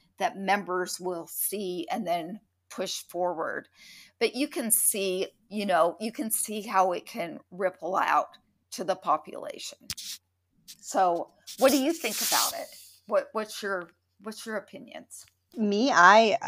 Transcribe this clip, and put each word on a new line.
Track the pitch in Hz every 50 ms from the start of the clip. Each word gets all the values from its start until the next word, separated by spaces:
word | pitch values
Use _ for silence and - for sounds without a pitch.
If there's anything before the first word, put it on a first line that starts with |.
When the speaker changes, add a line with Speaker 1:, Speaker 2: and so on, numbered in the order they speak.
| _ _ _ -
Speaker 1:
that | 196 175 -
members | 190 196 190 196 202 185 170 180 180 180 170 - -
will | 175 180 180 165 160
see | - - - - - 190 214 202 180 180 175 - -
and | - 226 220
then | 170 175 175 160 170 208 214 _ _ _ _ _ -
push | - - 185 185 - - - -
forward. | - 170 180 180 170 156 160 123 - - - _ _ - - - - - - - _ -
But | 233 220 226
you | 247 285 285
can | - 349 240 220
see, | - - - - - 208 196 190 185 185 190 - - _ _ -
you | 196 214 202
know, | 202 180 165 165 175 165 -
you | 214 226 220
can | - 220 220
see | 220 - - - 208 220 196
how | 214 214 190 185 190 175
it | - -
can | - - - 170 165 151 - - _
ripple | 180 175 196 180 185 - 165 170 190
out | 170 - - 147 151 - - - - _ _ _ _ _ - -
to | - 196
the | 156 185
population. | - - 170 151 156 - - - - - - - - - - - - - - - - - - - - _ _ _ _ _ _ _ _ _
So | - - - - - - 247 - 180 170 170 - - _ _ _ - - -
what | 233 269
do | 240 277
you | 262 302 330
think | 330 - 220 - -
about | 226 - - - - - -
it? | - - - - - - - - _ _
What, | - 214 190 185 - -
what's | 214 214 208 - - 214
your, | 196 196 180 175 170 _ _ _ _ _ _ 196
what's | 220 220 - -
your | 226 220
opinions? | 202 - - - 190 - 220 - - - - - - - _ _ _ _ _ -
Speaker 2:
Me, | - 214 208 202 208 247 277 -
I | 170 175 180 202 220 226 214 - - -